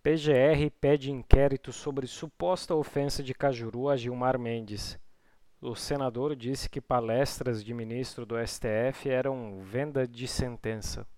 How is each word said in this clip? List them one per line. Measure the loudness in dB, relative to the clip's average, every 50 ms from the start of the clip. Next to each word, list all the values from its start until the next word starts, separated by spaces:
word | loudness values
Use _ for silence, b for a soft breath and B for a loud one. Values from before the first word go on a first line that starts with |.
P | _ 2 2
G | 4 4 6 6
R | 8 8 8 6 4 2 0
pede | 0 _ 4 4 4 4 4 -4
inquérito | -6 -6 8 8 8 10 10 4 2 0 -4 -10
sobre | -14 -8 -8 -6 -4 -4 -6
suposta | -6 -10 -12 -12 -14 _ _ 0 0 0 -2 -2 -2 0
ofensa | 0 0 0 -2 -2 -2 -2 -2 -4
de | -4 -6 -4
Cajuru | 0 0 0 0 0 -6 -8 -6 -2 0 0
a | 0
Gilmar | 0 0 -4 -4 0 0 0 0 0
Mendes. | -2 -4 -4 -4 -6 -8 -8 -8 -8 -10 -12 -14 -16 -18 -20 _ _ _ _ _ -20 -20 -20 _ -10
O | -10 -8
senador | -8 -6 -4 -4 -2 -2 -2 -2 -2 -2 -2 -4
disse | -4 -4 -6 -4 -4 -4 -6
que | -6 -8
palestras | -2 _ 0 0 2 2 2 2 2 0 -2 -4 -2 -2 -2 -2 -4
de | -6 -8
ministro | -8 -6 -6 -4 -6 -6 -6 -8 -12 -8
do | -4 -4
S | -4 -4 -4 -6 -4
T | -2
F | 0 2 2 2 0 0 -2 -2 0
eram | 0 2 2 0 -2 -2 -6 -8 -10 -10
venda | -10 -6 -4 -4 -4 -2 0 0 -2
de | -2 -4 -8 -8
sentença. | -4 -2 -2 -2 -4 -6 -6 -6 -6 -6 -4 -6 -8 -8 -8 -10 -12 -14